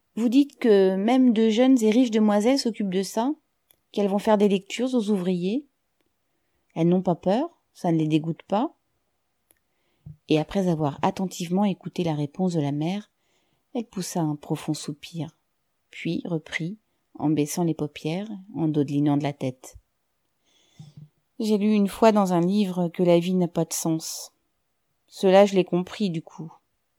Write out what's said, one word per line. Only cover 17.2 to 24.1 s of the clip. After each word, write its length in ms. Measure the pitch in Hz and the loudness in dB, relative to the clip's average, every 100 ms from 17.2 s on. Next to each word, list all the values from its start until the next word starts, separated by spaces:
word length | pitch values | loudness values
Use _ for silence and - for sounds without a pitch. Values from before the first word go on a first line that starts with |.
| 147 | -2
baissant 340 | 147 147 - | 0 -2 -2
les 100 | 170 | -2
paupières, 560 | 156 147 - 151 175 214 196 196 | -2 -8 -8 -8 -8 -8 -14 -12
en 140 | 156 160 | -6 -2
dodelinant 480 | 151 143 143 147 143 | 0 -2 0 0 0
de 60 | |
la 100 | 143 | -2
tête. « 460 | 143 131 123 - - _ _ _ _ _ _ _ _ _ - - - - _ _ - | -4 -8 -8 -16 -20 _ _ _ _ _ _ _ _ _ -20 -20 -20 -20 _ _ -6
J'ai 200 | 214 208 | 0 2
lu 140 | 208 | 2
une 160 | 214 196 | 2 2
fois 240 | - 226 | 4 4
dans 200 | 214 185 | 4 2
un 80 | 180 | 2
livre 480 | 175 208 190 180 175 | 2 2 0 -2 -4
que 140 | - | 0
la 160 | 175 170 | 4 4
vie 160 | 175 | 4
n'a 140 | 185 170 | 0 0
pas 160 | 165 | -2
de 80 | 160 | -4
sens. 600 | - 165 160 - | -4 -4 -4 -6